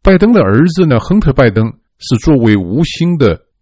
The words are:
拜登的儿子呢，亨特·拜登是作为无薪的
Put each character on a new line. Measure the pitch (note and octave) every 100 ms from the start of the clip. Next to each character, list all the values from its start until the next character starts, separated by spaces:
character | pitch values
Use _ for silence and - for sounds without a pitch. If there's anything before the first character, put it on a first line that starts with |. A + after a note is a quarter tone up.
拜 | - F#3
登 | G#3
的 | A3+
儿 | F#2+ G#2+ E3+
子 | E3
呢， | E3+ A#2
亨 | - G3+
特· | D#3+
拜 | C3 A#2+
登 | G#2 A2 - _ _
是 | - B2
作 | E3 C#3
为 | A2+
无 | G#2 F2 A#2
薪 | E3 - E3+ E3+
的 | A#2 D#2 _ _